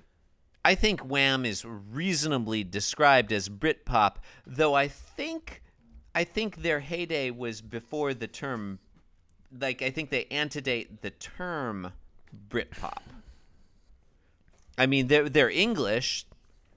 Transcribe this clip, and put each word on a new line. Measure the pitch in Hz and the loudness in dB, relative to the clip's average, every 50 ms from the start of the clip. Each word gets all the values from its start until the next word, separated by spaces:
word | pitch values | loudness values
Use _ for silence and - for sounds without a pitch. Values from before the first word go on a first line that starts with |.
| - _ _ _ _ _ _ _ _ _ _ _ - | -20 _ _ _ _ _ _ _ _ _ _ _ 4
I | 165 190 | 4 6
think | 185 - 214 196 151 | 6 6 4 2 2
Wham | - 131 139 139 139 135 135 131 127 | -2 0 2 4 4 4 4 2 2
is | 117 98 - - | 0 -2 -4 -8
reasonably | 113 117 101 98 104 110 143 175 190 175 139 147 156 143 127 113 107 110 110 | -10 -12 -12 -12 -10 -6 -2 0 0 0 0 0 0 0 0 0 0 0 -2
described | 104 90 90 101 101 - - - 151 143 139 127 110 104 | -2 -2 -4 -4 -4 -4 0 4 6 8 8 6 6 4
as | 110 101 92 98 | 0 -2 -2 -4
Britpop, | 104 98 147 160 147 - - - 127 117 104 98 - - - - - - - | -8 -2 0 0 0 -2 -4 0 2 4 4 4 2 -2 -18 -18 -20 -20 -18
though | - 127 131 156 151 139 | -10 -2 2 2 4 4
I | 139 143 | 4 2
think, | 143 - - - - - - 277 320 330 320 - - - - - - _ _ _ - - - - - - | 0 -4 -12 -20 -18 -12 -10 -8 -8 -8 -10 -12 -14 -18 -20 -20 -20 _ _ _ -20 -20 -20 -16 -6 -4
I | 170 | -4
think | 175 - - 214 226 214 - - | -2 -2 -2 -4 -4 -4 -6 -4
their | 160 170 151 147 | -2 0 0 0
heyday | 135 143 170 175 175 160 165 143 135 127 | -2 -6 -6 -6 -4 -2 -2 -2 -2 -2
was | 120 120 127 117 110 107 | -4 -6 -6 -8 -8 -8
before | 113 110 117 113 - - - 151 147 139 135 | -12 -10 -10 -10 -8 -6 -4 -2 -2 -2 -2
the | 113 113 104 | -4 -6 -10
term, | - - 143 139 127 113 104 101 95 95 _ _ - - _ _ _ _ _ _ _ _ - - 131 123 | -8 -8 -6 -6 -4 -4 -6 -6 -8 -10 _ _ -20 -20 _ _ _ _ _ _ _ _ -20 -18 -10 -6
like, | 139 131 127 - | -4 -4 -2 -2
I | 131 135 | -2 -4
think | 135 156 156 - | -4 -4 -6 -2
they | 143 123 - | -2 -4 -4
antedate | - 131 147 151 147 - 147 139 135 123 117 - - 101 107 | -2 -4 -4 -4 -4 -4 -6 -2 -2 -2 -2 -4 -8 -14 -10
the | - 101 | -10 -10
term | - - - - - - 180 180 170 151 135 117 104 98 90 90 95 - - - - - - - - 107 101 101 | -10 -10 -18 -16 -12 -10 -8 -6 -4 -4 -4 -4 -4 -6 -8 -8 -10 -14 -20 -20 -20 -20 -20 -20 -20 -20 -14 -6
Britpop. | - 120 - - - - - - - - - - 123 - - - - - - _ _ - - - _ _ _ _ - _ _ _ _ _ _ _ _ _ _ _ _ _ - _ - - | -4 -4 -4 -4 -8 -10 -8 -8 -10 -10 -14 -16 -20 -20 -20 -20 -20 -20 -20 _ _ -20 -20 -20 _ _ _ _ -20 _ _ _ _ _ _ _ _ _ _ _ _ _ -20 _ 0 2
I | 131 | 2
mean, | 135 135 135 131 127 | 4 4 2 4 4
they're, | 147 151 147 147 | 4 4 4 4
they're | 127 151 131 110 | 4 4 4 6
English, | 87 156 202 240 226 165 117 101 107 120 131 - - - - - - - _ _ - - _ _ _ | 4 2 2 2 2 0 2 2 2 0 0 -2 -6 -6 -8 -14 -20 -20 _ _ -20 -20 _ _ _